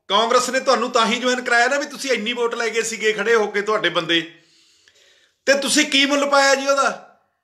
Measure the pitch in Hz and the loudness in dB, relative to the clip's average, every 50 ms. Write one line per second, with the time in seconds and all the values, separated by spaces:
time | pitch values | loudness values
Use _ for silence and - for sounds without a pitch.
0 | _ - 190 214 226 233 247 247 247 254 247 262 - 269 247 220 233 254 247 233 | _ -2 0 2 2 4 2 2 2 0 -2 -2 0 2 2 2 0 0 0 2
1 | 220 208 233 247 247 247 247 247 247 240 240 233 240 254 277 285 294 294 262 214 | 2 2 0 -2 -2 -2 -2 -2 -2 0 2 2 2 2 0 -2 -4 -6 -10 -8
2 | - 269 247 220 208 226 240 240 233 233 233 233 233 220 214 226 220 220 226 202 | -4 -4 -4 -2 -2 -4 -4 -2 -4 -4 -4 -4 -4 -4 -2 -4 -4 -4 -4 -4
3 | 214 220 214 190 202 226 233 220 208 202 202 208 196 208 214 208 - 170 165 175 | -2 -2 -2 0 0 2 2 2 2 0 -2 -4 -2 -2 -2 0 0 -2 -2 -2
4 | 165 156 170 165 160 - - _ _ _ _ _ _ _ _ _ _ _ _ _ | -2 0 0 0 -2 -4 -12 _ _ _ _ _ _ _ _ _ _ _ _ _
5 | _ _ _ _ _ _ _ _ - - 277 277 277 254 - 294 294 294 - 269 | _ _ _ _ _ _ _ _ 0 2 2 2 2 -2 0 0 0 0 2 0
6 | 277 269 285 277 277 277 285 277 277 277 269 262 277 277 277 269 262 226 - - | 2 2 2 0 0 2 2 4 4 4 2 2 2 0 0 0 0 -2 -2 -6
7 | - - _ _ _ _ _ _ | -14 -20 _ _ _ _ _ _